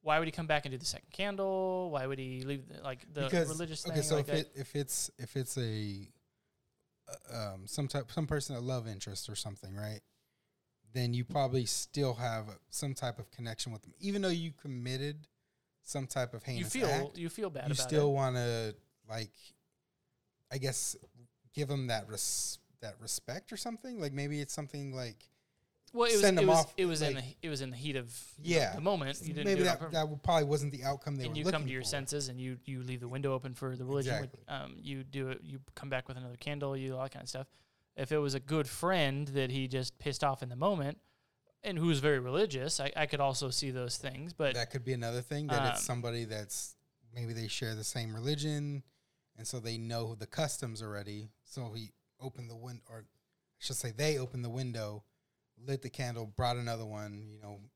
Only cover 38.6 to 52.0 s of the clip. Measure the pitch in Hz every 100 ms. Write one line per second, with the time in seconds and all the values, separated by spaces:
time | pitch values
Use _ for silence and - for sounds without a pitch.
38.6 | 135 - 170 190 143 139 143 135 131 135
39.6 | 131 131 127 - - 143 147 135 123 123
40.6 | 170 190 139 - _ _ _ _ _ _
41.6 | 214 175 170 147 143 139 123 143 208 135
42.6 | 135 - 143 - 151 147 139 127 135 120
43.6 | 143 127 123 - 139 131 160 170 151 123
44.6 | 117 135 123 127 117 120 127 147 147 147
45.6 | 135 101 - 123 120 117 113 107 104 -
46.6 | - - _ _ 117 120 117 113 113 -
47.6 | 120 110 107 127 113 110 123 147 151 147
48.6 | 147 143 - _ _ _ _ - 113 127
49.6 | 113 113 113 117 113 113 107 - 151 -
50.6 | 123 110 110 101 101 104 107 _ _ -
51.6 | 117 110 110 _